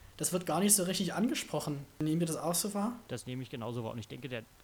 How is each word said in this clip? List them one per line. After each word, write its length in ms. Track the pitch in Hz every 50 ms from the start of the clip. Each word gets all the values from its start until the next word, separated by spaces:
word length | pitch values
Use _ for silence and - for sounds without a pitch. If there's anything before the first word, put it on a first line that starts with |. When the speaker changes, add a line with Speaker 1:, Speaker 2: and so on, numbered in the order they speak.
| - - -
Speaker 1:
das 160 | - 160 - 175
wird 120 | 180 175
gar 140 | - 151 165
nicht 160 | 196 208 196
so 80 | 196 180
richtig 320 | 180 185 185 202 175 -
angesprochen. 720 | 175 - 254 320 - - - - 151 - - 147 139 143 - - -
Nehmen 180 | 156 156 156 165
wir 80 | 170
das 80 | 165 156
auch 200 | 135 139 160 175
so 180 | 170 - 208 208
wahr? 200 | 208 202 226 240 - -
Speaker 2:
Das 200 | - 127 120 -
nehme 160 | - 127 127 131
ich 60 | -
genauso 340 | - 127 113 110 120 123 113
wahr. 80 | 113 113
Und 60 | 120
ich 100 | 107 -
denke, 200 | 135 131 123 139
der 140 | 127 117 113 - - -